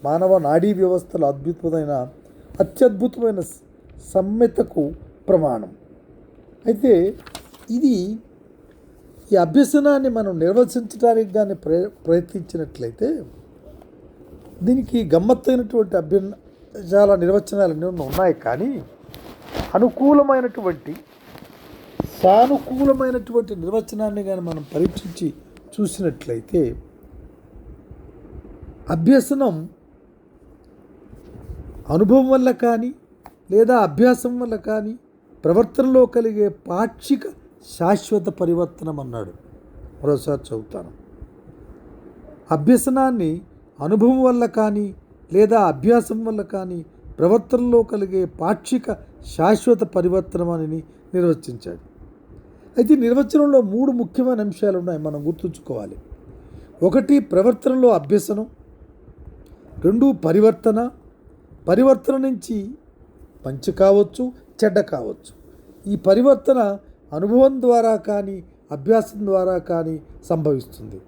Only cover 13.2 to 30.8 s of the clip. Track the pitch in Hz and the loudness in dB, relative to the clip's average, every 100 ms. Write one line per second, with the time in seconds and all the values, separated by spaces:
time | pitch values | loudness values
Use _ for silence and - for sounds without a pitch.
13.2 | 143 - - - - - - - - _ | -10 -20 -20 -20 -20 -20 -20 -20 -20 _
14.2 | - - - - 180 254 247 240 190 160 | -20 -20 -20 -6 0 0 0 -4 2 0
15.2 | 196 254 - 254 220 240 208 180 156 196 | 2 0 2 -2 0 -2 -2 -2 0 -2
16.2 | 190 208 _ _ - 214 180 190 202 196 | -2 -14 _ _ -20 -18 -2 4 4 4
17.2 | 175 202 202 202 185 156 180 175 135 139 | 2 0 -2 -2 -2 0 -6 -6 -6 0
18.2 | 185 - - 127 226 254 - - - - | 0 0 -4 -4 -4 -6 -12 -20 -20 -20
19.2 | - - - - - - 240 - 269 285 | -20 -20 -16 -10 -4 0 0 2 4 4
20.2 | 285 262 247 208 196 156 - 160 - _ | 4 2 0 -4 -6 -6 -10 -16 -16 _
21.2 | - - - - - - - - - - | -20 -20 -20 -20 -20 -20 -20 -12 -12 0
22.2 | 185 202 254 277 - 262 277 262 262 254 | 4 4 4 2 -4 -2 2 2 0 -4
23.2 | 214 233 220 202 165 220 220 208 214 202 | -2 -4 -4 -8 -4 -4 -4 -6 -6 -6
24.2 | 196 190 170 160 147 147 262 - 190 165 | -6 -6 -6 -8 -8 -2 -2 -4 -14 -8
25.2 | 160 - - - - - 202 - 180 135 | -8 -8 -20 -20 -20 -6 -6 -4 -6 -6
26.2 | - 117 110 180 135 - - _ - - | -10 -10 -4 -2 -2 -4 -16 _ -20 -20
27.2 | - - _ - - - - - - - | -20 -20 _ -20 -20 -20 -20 -20 -20 -20
28.2 | - - - - - - - 165 165 269 | -20 -20 -20 -20 -20 -20 -8 -4 2 2
29.2 | 240 277 262 160 170 _ _ _ _ _ | 2 -2 -2 -4 -10 _ _ _ _ _
30.2 | _ _ _ _ _ _ | _ _ _ _ _ _